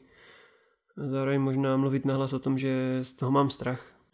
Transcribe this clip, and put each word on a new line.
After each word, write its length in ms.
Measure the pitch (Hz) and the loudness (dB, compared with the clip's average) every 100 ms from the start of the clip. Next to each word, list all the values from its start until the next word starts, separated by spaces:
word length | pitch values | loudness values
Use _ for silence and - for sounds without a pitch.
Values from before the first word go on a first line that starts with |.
| - - - - - _ _ _ _ - | -12 -20 -20 -20 -20 _ _ _ _ -10
A 100 | 143 | -6
zároveň 340 | 135 135 139 | -2 0 2
možná 360 | 135 135 135 135 | 2 2 2 2
mluvit 280 | 135 135 139 | 2 2 0
nahlas 280 | 135 131 | 0 0
o 60 | 131 | -2
tom, 180 | 135 135 | -2 0
že 420 | 135 131 131 131 | 0 0 0 -2
z 120 | 127 | -4
toho 180 | - 131 | -4 0
mám 180 | 139 139 | 2 2
strach, 460 | - 123 127 - - _ | 0 -4 -6 -10 -20 _